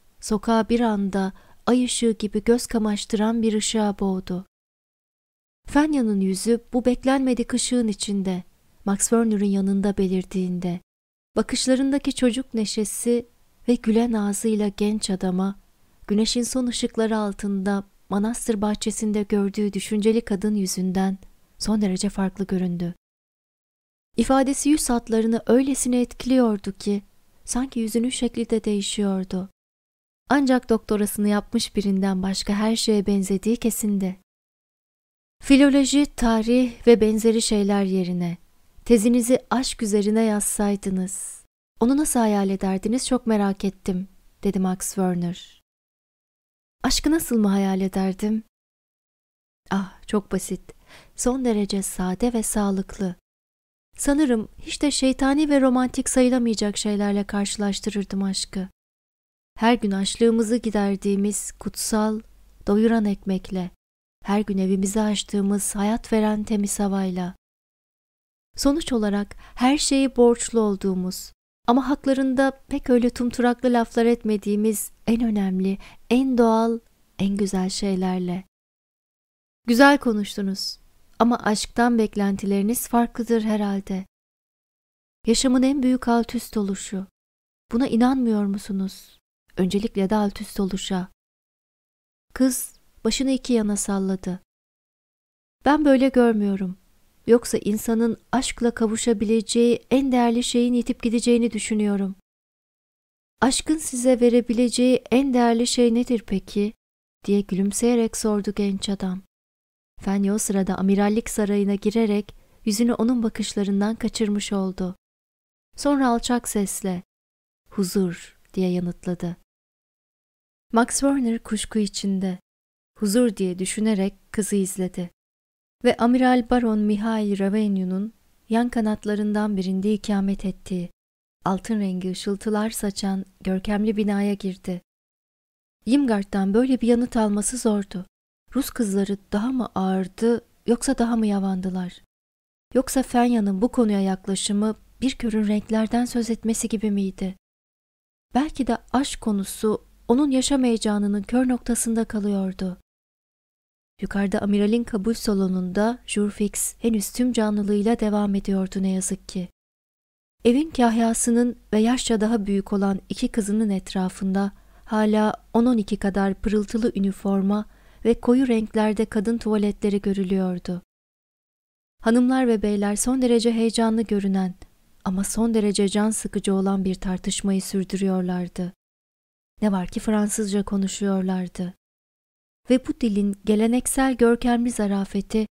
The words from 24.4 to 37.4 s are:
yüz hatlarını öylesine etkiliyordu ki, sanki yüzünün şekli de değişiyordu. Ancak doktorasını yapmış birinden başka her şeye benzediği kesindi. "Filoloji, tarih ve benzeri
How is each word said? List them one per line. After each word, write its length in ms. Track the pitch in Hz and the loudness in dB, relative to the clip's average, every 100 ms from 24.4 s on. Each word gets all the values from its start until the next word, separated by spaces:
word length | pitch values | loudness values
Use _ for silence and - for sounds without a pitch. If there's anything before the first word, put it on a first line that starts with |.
| 269 277 285 | 2 0 0
yüz 220 | 302 - | 0 2
hatlarını 520 | 233 - 226 226 226 - | -2 0 0 0 -2 2
öylesine 540 | 240 269 262 254 247 | 2 4 -2 0 0
etkiliyordu 720 | 240 - 247 262 233 208 196 | -2 -4 0 2 4 0 -6
ki, 300 | - - 202 - _ _ _ | -8 -4 -4 -6 _ _ _
sanki 360 | - 240 262 233 | -6 -4 -4 -4
yüzünün 300 | 220 226 247 | -2 0 -2
şekli 400 | - 233 233 226 | -2 -4 -2 -2
de 140 | 220 | 0
değişiyordu. 840 | 214 202 202 - 202 190 185 185 196 _ _ _ _ _ _ _ - | 0 -2 -2 -2 -2 -2 -4 -6 -8 _ _ _ _ _ _ _ 0
Ancak 420 | 285 262 254 - | 2 4 2 4
doktorasını 580 | 226 - 208 208 - 208 | 0 0 -2 0 0 0
yapmış 480 | 208 - 233 - 214 | 0 0 -4 -2 -2
birinden 460 | 196 190 196 185 | 0 0 0 0
başka 320 | 190 196 - | -2 -4 -2
her 220 | 202 220 226 | 0 0 0
şeye 300 | - 214 196 | 2 2 2
benzediği 500 | 202 185 196 214 240 | 0 0 -2 0 0
kesindi. 640 | 233 - 214 202 185 185 _ _ _ _ _ _ _ _ _ _ _ _ | 0 -2 -2 -2 -2 -6 _ _ _ _ _ _ _ _ _ _ _ _
"Filoloji, 640 | - 269 285 277 269 277 285 - | 4 6 8 6 2 2 0 0
tarih 720 | 233 226 226 247 254 - 240 | 0 2 2 2 0 0 6
ve 140 | 226 | 6
benzeri 420 | 214 220 226 220 | 6 2 2 2